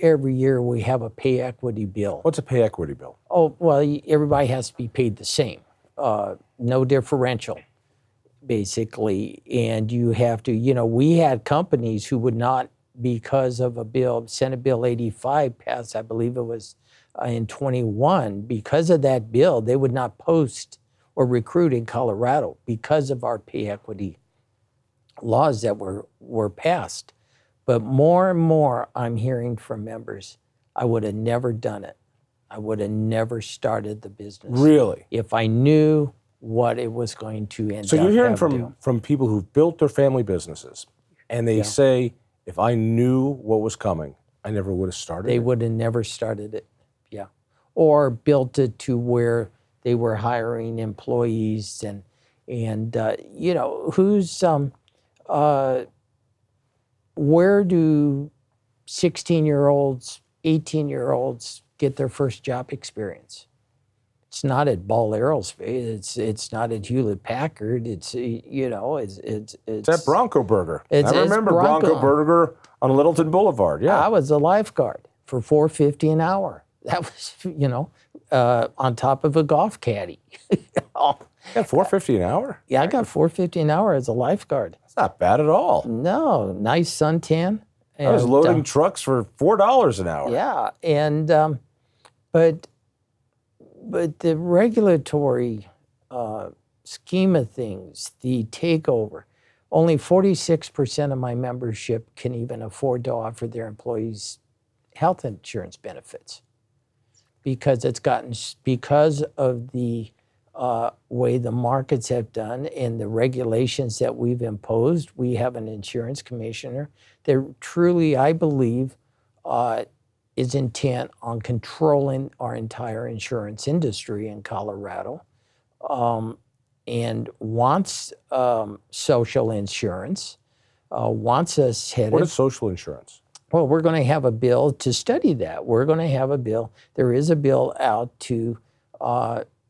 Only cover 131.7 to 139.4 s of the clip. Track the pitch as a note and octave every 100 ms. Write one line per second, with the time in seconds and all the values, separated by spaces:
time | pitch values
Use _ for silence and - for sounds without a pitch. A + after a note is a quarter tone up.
131.7 | A2 - B2+ A2 E3 F3 - C3 - G#2+
132.7 | F2 - B1 - - _ - _ E3 C3+
133.7 | D#3+ D#3+ D#3+ C3 D3+ B2+ A2+ B2+ B2 C#3+
134.7 | C#3 B2+ A#2+ - D4+ C#4+ B2 D#2+ E2 -
135.7 | A#2 C#3+ D#3+ E3 C3 C3+ C#3+ A2+ A2+ A2+
136.7 | - _ - B2 B2+ D#3 D#3 C#3 C3 C3
137.7 | - C3 G#2+ B2 - - A#2 A2+ A2+ _
138.7 | _ _ - B2 B2 A#2 A#2